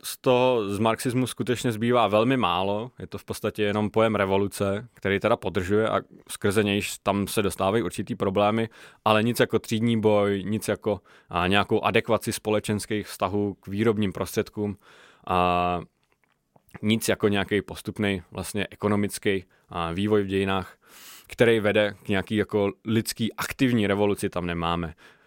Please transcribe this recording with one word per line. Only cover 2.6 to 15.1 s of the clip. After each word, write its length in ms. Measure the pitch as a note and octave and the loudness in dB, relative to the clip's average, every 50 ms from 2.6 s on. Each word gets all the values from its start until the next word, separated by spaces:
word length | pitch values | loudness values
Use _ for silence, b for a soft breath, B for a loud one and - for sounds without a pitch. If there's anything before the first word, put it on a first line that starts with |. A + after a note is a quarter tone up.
| F#2+ G2 G2+ G#2 A#2 B2+ _ - | 0 0 -2 -4 -4 -8 _ -16
Je 80 | F#2+ | -16
to 120 | - - - | -14 -14 -14
v 60 | - | -10
podstatě 380 | - G#2 - - G#2+ - - G#2 | -10 -10 -4 -4 -6 -2 0 -2
jenom 280 | G2+ G2+ G#2+ G#2+ G2+ | 0 0 0 -2 0
pojem 240 | - A2 A2 A2+ G#2+ | 2 2 2 4 4
revoluce, 720 | G2+ G2+ F#2+ F#2+ G2 G2+ G2+ - - G2+ G2 G2 G#2 A#2+ - _ | 2 2 2 2 2 0 0 -2 -2 -2 -2 -2 -4 -6 -12 _
který 260 | - - G2 G2 G2 | -8 -2 0 0 2
teda 160 | - G#2+ A#2 | 2 2 0
podržuje 520 | - - G2 E2+ G2+ F2+ F2+ G#2 G#2+ A2 G#2+ | 2 0 -2 -2 -2 0 2 2 2 2 2
a 120 | G2+ G2 - _ - - - - | 0 -2 -4 _ -20 -20 -18 -16
skrze 360 | - - - G2+ F#2+ A2 G#2 | -14 -2 -2 0 2 2 2
nějž 340 | G#2 G2+ G#2 G2 - - - | 2 2 0 -2 -4 -8 -6
tam 280 | - G2+ G2 G2+ G2 | -2 -2 0 0 0
se 160 | F#2+ - A#2 G2+ | -2 -2 0 0
dostávají 400 | F#2+ - - F#2+ F#2+ G2+ A#2+ F#2+ | 0 0 0 0 0 2 0 -2
určitý 320 | F2 - - G2+ - A#2 | -2 -6 -8 -8 -8 -6
problémy, 540 | - G#2+ G2+ F#2+ G2+ G#2 G#2 G#2+ A2+ A2+ A2+ B B B B B B B | -4 -2 -2 0 2 2 2 2 0 -2 -4 B B B B B B B
ale 180 | G#2+ G#2+ G#2+ G#2+ | 2 4 4 4
nic 180 | A#2+ A#2 - | 2 2 2
jako 180 | B2+ - - G#2+ | 0 2 2 -2
třídní 420 | - - A#2+ A2 A2+ A#2+ A#2 A2+ | -2 0 -2 0 0 0 0 2
boj, 440 | G#2 G#2+ G#2 G#2 G2+ G2+ G2+ G2 F#2 | 2 2 4 4 2 2 0 -2 -4
nic 240 | G2 G#2+ G#2+ - - | -4 -6 -6 -2 -4
jako, 320 | G#2 - - A2 G2+ F#2+ b b b b b b | -6 -4 -2 -4 -4 -4 b b b b b b
a, 180 | - E2+ F2 | -4 -2 0
nějakou 380 | F2+ G2 G2+ F#2+ - A2 G#2+ - | 2 2 2 2 2 0 0 0
adekvaci 480 | G#2 F#2+ A2+ - - A2+ G2+ - A#2+ G#2+ | 2 2 2 2 2 0 0 0 -4 -6
společenských 760 | - - A2 G#2+ G#2 - - G#2+ G2+ - - A2 G#2 G2 | -6 -2 -2 -2 -2 0 -2 -4 -4 -2 -4 -6 -6 -6
vztahů 480 | - - - G2+ F#2 F#2+ G#2 G#2 G2+ F#2 _ | -8 -6 -4 -4 -2 0 -2 -2 -2 -4 _
k 80 | - - | -12 -10
výrobním 440 | G2 G2+ A2 A#2 G#2+ G#2+ G#2+ F#2+ F2 | -4 0 2 2 2 2 0 -2 -2
prostředkům. 640 | - F#2+ - - A2+ G2 - - G#2+ G#2 G#2 G2 - B B B B B B | -4 -8 -4 -2 -4 -4 -4 -4 -6 -6 -6 -6 -8 B B B B B B